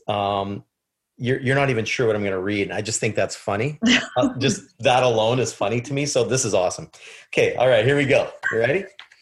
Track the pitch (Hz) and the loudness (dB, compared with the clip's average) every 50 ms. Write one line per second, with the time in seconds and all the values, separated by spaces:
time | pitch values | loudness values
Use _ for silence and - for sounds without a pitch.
0 | - - 107 101 101 98 101 98 98 101 101 98 - _ _ _ _ _ _ _ | -6 -4 -2 -2 0 0 0 -2 -2 -4 -6 -10 -12 _ _ _ _ _ _ _
1 | _ _ _ - 123 120 131 135 135 127 135 139 139 135 123 113 107 - - - | _ _ _ -6 -4 -2 -2 -2 0 0 0 2 2 2 0 -2 -2 -2 -2 0
2 | 123 110 104 104 101 101 95 92 92 101 104 101 98 90 90 101 104 110 107 - | 0 0 0 0 -2 -2 -2 -2 -2 -2 -2 -2 -2 -2 -4 -4 -4 -4 -4 -2
3 | - 110 101 - 98 92 - - - - 101 101 117 147 151 - 226 226 247 - | -2 -2 0 -2 -2 -2 -4 -6 -4 -4 -2 -2 -2 -4 -4 -2 0 2 2 0
4 | - - - - - 247 - 127 123 135 101 - - - _ - 135 135 123 127 | 0 -2 0 0 0 0 0 0 0 0 -2 -2 -8 -16 _ -2 2 2 4 4
5 | 127 127 117 110 110 113 123 131 117 110 - - 107 101 113 123 120 - 139 139 | 4 2 2 2 2 2 2 0 -2 -4 -4 -4 -2 -2 -2 -2 -4 -4 -4 -4
6 | 147 143 - 127 117 101 123 127 - 107 95 95 90 87 - - 82 - - - | -4 0 0 0 0 2 0 -2 0 0 0 2 2 0 -2 -6 -10 -16 -18 -20
7 | - - - - - _ - 160 120 98 - - 120 131 123 110 110 131 143 143 | -20 -20 -20 -20 -18 _ 0 2 2 2 2 2 2 4 4 4 4 4 2 2
8 | 143 123 135 117 104 - - - - - - 110 113 123 156 196 196 - - - | 2 4 2 2 2 0 -6 -6 -6 -2 0 0 0 0 0 -2 -4 -8 -14 -20
9 | - _ _ _ | -20 _ _ _